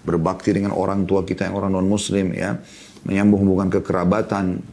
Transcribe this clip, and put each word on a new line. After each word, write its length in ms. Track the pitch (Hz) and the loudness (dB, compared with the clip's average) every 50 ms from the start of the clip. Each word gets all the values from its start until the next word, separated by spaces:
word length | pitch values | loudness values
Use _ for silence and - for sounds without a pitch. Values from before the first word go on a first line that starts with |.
| - | -2
berbakti 480 | 85 85 85 80 87 92 90 - - | 0 -2 0 0 0 -2 -2 0 0
dengan 240 | 101 95 98 101 - | 0 2 2 0 0
orang 320 | - 92 98 98 101 98 87 | 0 -2 -2 0 -2 0 0
tua 160 | 92 98 90 | 0 0 0
kita 240 | - - - 98 95 | -2 -4 -4 -4 -4
yang 80 | 92 | -4
orang 160 | 98 95 98 98 | -4 -2 -2 0
non 140 | 92 92 95 | 0 2 2
Muslim, 480 | 104 104 104 - - 101 95 95 - | 0 0 0 0 0 0 0 0 -2
ya, 220 | - 85 98 - - - - - - - - - - - - | -4 -4 -4 -4 -6 -8 -14 -20 -20 -20 -20 -20 -12 -6 -2
menyambung 400 | 98 98 101 104 104 98 98 98 | -2 2 4 4 6 6 4 4
hubungan 240 | 95 92 98 92 | 4 2 2 2
kekerabatan, 880 | 90 98 - - 92 95 87 90 98 107 110 - 110 98 98 92 90 - - - | 0 0 -2 0 -2 0 2 2 2 2 0 0 -2 -2 -2 -2 -4 -6 -8 -12